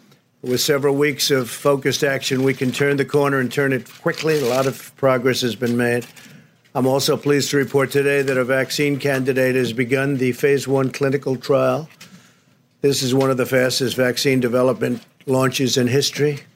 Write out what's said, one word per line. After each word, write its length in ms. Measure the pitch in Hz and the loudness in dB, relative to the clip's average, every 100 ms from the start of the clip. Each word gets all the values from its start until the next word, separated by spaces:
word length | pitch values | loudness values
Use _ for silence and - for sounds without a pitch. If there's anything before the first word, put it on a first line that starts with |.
| _ _ _ _ | _ _ _ _
With 180 | 127 123 | -4 -2
several 360 | - 143 143 139 | 0 2 2 2
weeks 340 | 147 139 - | 0 0 0
of 180 | 135 117 | 0 -2
focused 540 | - 147 139 139 123 | -2 0 0 0 0
action, 400 | 143 135 - 131 | -2 -2 -2 0
we 100 | 135 | 0
can 200 | 131 127 | 0 -2
turn 240 | - 143 139 | 0 0 0
the 80 | |
corner 340 | 131 147 143 135 | 0 0 2 0
and 140 | 123 | -2
turn 200 | 147 139 | -2 0
it 160 | 127 110 - | -2 -6 -6
quickly. 400 | 170 160 156 151 | -6 -2 0 0
A 80 | 123 | 0
lot 180 | 127 135 | 0 0
of 260 | 120 - - | -4 -12 -2
progress 440 | 135 127 131 123 | 0 2 2 0
has 120 | 123 | -2
been 220 | 104 120 120 | -2 -2 0
made. 280 | 123 120 120 - - - _ _ _ | 0 -2 -4 -16 -20 -20 _ _ _
I'm 100 | 135 | -2
also 320 | 127 135 131 139 | 2 2 0 0
pleased 340 | 143 143 131 | 0 0 2
to 80 | 143 | 0
report 340 | 131 139 135 | 0 0 2
today 300 | 143 139 143 | 0 2 0
that 140 | 135 127 | 0 0
a 60 | |
vaccine 560 | 123 131 131 - 143 139 | 0 0 -2 -2 -2 0
candidate 560 | 143 131 131 131 131 | -2 0 0 2 2
has 180 | 127 120 | 2 0
begun 440 | 113 120 135 139 139 | -2 0 0 0 0
the 160 | 127 | -2
phase 340 | 123 143 139 127 | 0 2 2 0
one 240 | 135 131 | 0 0
clinical 460 | - 139 139 139 127 | -2 -2 -2 -2 -4
trial. 520 | - 135 131 131 160 - - - - _ _ _ _ _ | 0 2 2 -2 -6 -18 -20 -20 -20 _ _ _ _ _
This 240 | 139 135 | 0 0
is 100 | 131 | 0
one 160 | 135 135 | 2 2
of 60 | 127 | 0
the 100 | 120 | 0
fastest 480 | 131 127 - 123 | 2 0 0 -2
vaccine 460 | 104 127 120 143 131 | 0 0 0 0 2
development 600 | 120 123 127 107 127 117 - _ - | 2 2 2 0 -4 -6 -10 _ -2
launches 500 | 131 131 127 131 131 | 0 0 0 0 0
in 100 | 123 | 2
history. 540 | 135 139 - 147 139 - | 0 0 -2 -2 -2 -12